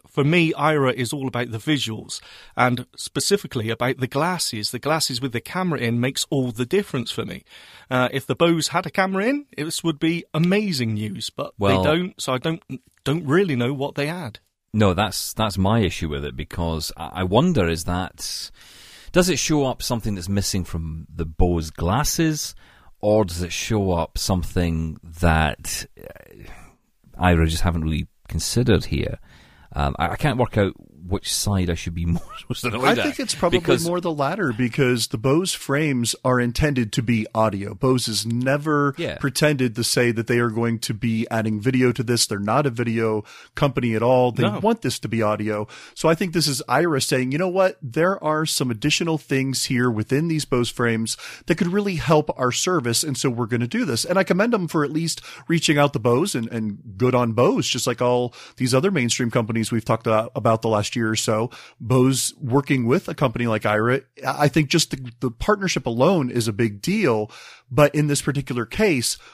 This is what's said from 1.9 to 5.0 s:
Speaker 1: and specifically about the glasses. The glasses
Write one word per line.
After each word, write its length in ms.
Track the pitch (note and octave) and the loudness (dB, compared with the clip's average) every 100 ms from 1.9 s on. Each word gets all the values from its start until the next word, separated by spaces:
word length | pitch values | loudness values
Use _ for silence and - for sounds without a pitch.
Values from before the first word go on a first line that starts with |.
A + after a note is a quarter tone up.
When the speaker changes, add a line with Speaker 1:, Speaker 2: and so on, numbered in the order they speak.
| A2 - - - - - - | -8 -10 -14 -14 -20 -8 0
Speaker 1:
and 300 | B2 A#2+ - - | 0 0 -6 -14
specifically 720 | - D3+ - G3+ - A#2 A2 | -8 -4 0 0 -2 -4 -4
about 300 | A#2 B2 B2+ | -2 -2 -2
the 80 | B2+ | -2
glasses. 640 | C#3 E3+ F3+ - A2 G#2 | 0 0 -2 -6 -6 -6
The 80 | B2+ | -4
glasses 420 | C#3 D#3 | -2 -2